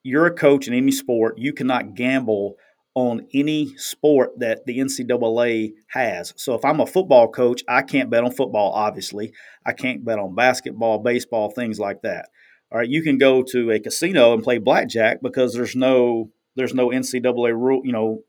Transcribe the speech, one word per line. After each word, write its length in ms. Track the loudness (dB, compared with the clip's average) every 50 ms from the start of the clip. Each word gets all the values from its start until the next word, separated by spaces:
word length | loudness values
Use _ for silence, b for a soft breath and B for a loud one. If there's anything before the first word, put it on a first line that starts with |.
| -6
you're 220 | -2 2 2 2
a 80 | 2 2
coach 340 | 4 4 4 4 4 2
in 60 | 0 0
any 180 | 0 2 2
sport, 460 | 0 0 -2 -2 0 0 0 0 -2
you 160 | -4 -8 -8 -6
cannot 420 | -4 -2 -2 -2 -2 -4 -6 -8
gamble 640 | -6 -2 -2 -2 -2 0 -2 -2 -2 -2 -4 -8 b b b b b b b -4
on 320 | -2 -2 -2 -2 -4 -8 -4 -2
any 400 | -2 0 0 0 -2 -2 -4 -8
sport 600 | -12 -14 -14 -4 0 2 4 6 4 4 2 -2 -4
that 260 | -4 -4 -4 -4 -6
the 160 | -6 -4 -4
N 80 | -4 -4
C 120 | -4 -4 -2
double 360 | -2 0 0 0 0 2 2
A 300 | 2 2 0 -2 -2 -4 -8 _ _
has. 460 | -8 -4 -2 -2 -2 -4 -6 -10 -12 -14
So 200 | -10 -6 -4 -4
if 100 | 0 0
I'm 160 | 0 0 0
a 40 | 0
football 460 | 0 0 0 2 6 6 6 6 4
coach, 320 | 2 0 0 0 0 -2 -4
I 160 | -2 0 0
can't 280 | 0 0 -2 -2 -2 0
bet 160 | 0 0 0
on 60 | 0
football, 420 | -2 -4 -4 -2 -2 0 0 0 0
obviously. 580 | -2 -2 -2 -4 -6 -10 -10 -10 -10 -10 -10 -12 B B B B B B
I 60 | -8
can't 320 | -8 -6 -6 -6 -6 -6 -4
bet 160 | -4 -4 -4
on 160 | -4 -4 0
basketball, 640 | 2 2 2 2 0 -4 -10 -6 -2 -2 0 0 0
baseball, 520 | 0 -2 -2 -2 -4 -4 -4 -2 -2 -4
things 280 | -4 -6 -8 -6 -6 -6
like 220 | -6 -6 -6 -6
that. 260 | -8 -8 -8 -8 -12 -16 b b b b b b b b
All 100 | -4 -4
right, 100 | -2 0
you 120 | -2 0
can 160 | 0 0 2
go 240 | 4 6 6 6 4 2
to 280 | 0 -2 -2 0 0
a 80 | 0 -2
casino 540 | -2 -6 -6 -2 -2 0 4 6 6 6 6
and 100 | 4 0
play 140 | 0 -2
blackjack 640 | 0 2 2 2 2 0 -2 0 0 2 2 0 -2
because 320 | -6 -4 -2 0 0 0 0
there's 200 | -2 -4 -4 -2
no, 580 | 0 2 4 4 4 4 2 0 -2 -4 -8 _ _ _ _ _
there's 160 | -4 -4 -2 0
no 180 | 0 0 0
N 120 | 0 -2 -4
C 180 | -4 -4 -2
double 240 | 0 0 0 0 0
A 100 | 0 0
rule, 260 | 0 0 0 0 0 -2
you 80 | -2 -2
know, 300 | -2 -2 -2 -4 -6 -10